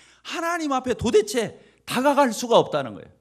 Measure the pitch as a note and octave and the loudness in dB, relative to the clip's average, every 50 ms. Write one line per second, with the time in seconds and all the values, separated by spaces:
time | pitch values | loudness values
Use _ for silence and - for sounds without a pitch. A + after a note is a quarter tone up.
0 | _ _ _ _ - - - E4+ E4 E4 F4 E4+ D#4 C#4+ C4+ B3+ B3 B3+ A#3+ - | _ _ _ _ -16 -12 -8 -6 -4 -4 -4 -4 -2 -2 -2 -2 -2 -4 -4 -2
1 | - A#3+ - G#4+ G4+ - - A#3+ G#3+ D3+ - - _ _ _ _ _ - - A#3+ | 0 2 2 2 2 2 -2 -4 -4 -4 -8 -14 _ _ _ _ _ -6 -2 0
2 | C4 D4 C#4 C4+ C#4+ A#3+ G#3 - B3 A3+ A3+ F#3 - - - D3 C3+ A#2 G2+ E2 | 2 2 4 4 2 2 0 -2 0 4 4 4 4 2 -2 -6 -6 -8 -12 -16
3 | - - _ _ | -18 -20 _ _